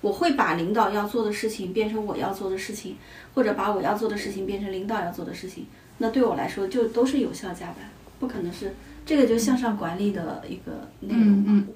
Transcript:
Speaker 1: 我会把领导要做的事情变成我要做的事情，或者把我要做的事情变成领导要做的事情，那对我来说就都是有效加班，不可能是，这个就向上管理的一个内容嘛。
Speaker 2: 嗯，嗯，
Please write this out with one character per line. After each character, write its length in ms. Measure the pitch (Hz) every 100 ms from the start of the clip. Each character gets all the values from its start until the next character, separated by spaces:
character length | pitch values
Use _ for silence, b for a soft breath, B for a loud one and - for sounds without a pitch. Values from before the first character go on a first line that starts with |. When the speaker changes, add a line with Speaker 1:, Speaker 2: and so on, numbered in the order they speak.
Speaker 1:
我 120 | 403
会 200 | - 339
把 220 | 277 190
领 180 | 165 170
导 180 | 214 208
要 160 | 208 208
做 180 | 233
的 80 | 208
事 160 | 208 220
情 240 | 220 185
变 160 | 220 214
成 160 | 220
我 120 | 208 -
要 160 | 196
做 180 | 190 190
的 60 | 190
事 160 | -
情， 240 | 208 190 - B B B
或 100 | -
者 80 | 214
把 160 | 202 202
我 120 | 196
要 120 | 226
做 140 | 214 220
的 80 | 202
事 160 | 196
情 140 | 190 190
变 140 | 202
成 120 | 202
领 140 | 190 208
导 140 | 220
要 120 | 175
做 120 | -
的 100 | 170
事 140 | 175 185
情， 180 | - - B B -
那 100 | 226
对 140 | 254
我 100 | 233
来 140 | 170 -
说 180 | - 190
就 200 | 254 226
都 160 | 233
是 140 | 262 277
有 140 | 190
效 160 | - 190
加 180 | 175 175
班， 100 | - - - - -
不 80 | 254
可 120 | 214
能 120 | 175
是， 240 | - 196 - B B
这 100 | -
个 120 | 302 240
就 100 | 226
向 220 | 214 254
上 180 | 240 202
管 220 | 170 175
理 140 | 208
的 300 | 180 160 - -
一 80 | -
个 320 | - - - -
内 140 | -
容 120 | 233 214
嘛。 180 | 202 202
Speaker 2:
嗯， 180 | 208
嗯， 0 | 196